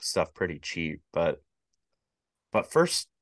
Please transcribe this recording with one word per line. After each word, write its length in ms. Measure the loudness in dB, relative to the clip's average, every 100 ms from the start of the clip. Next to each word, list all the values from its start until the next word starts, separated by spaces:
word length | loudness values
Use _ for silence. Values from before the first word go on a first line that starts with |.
stuff 340 | -4 -2 -2
pretty 240 | -2 -6 -6
cheap, 420 | -10 -6 -6 -6 _
but, 280 | -2 0 -2 _ _ _ _ _ _ _ _ _ _ _
but 180 | -2 2
first, 380 | 4 4 2 -6 _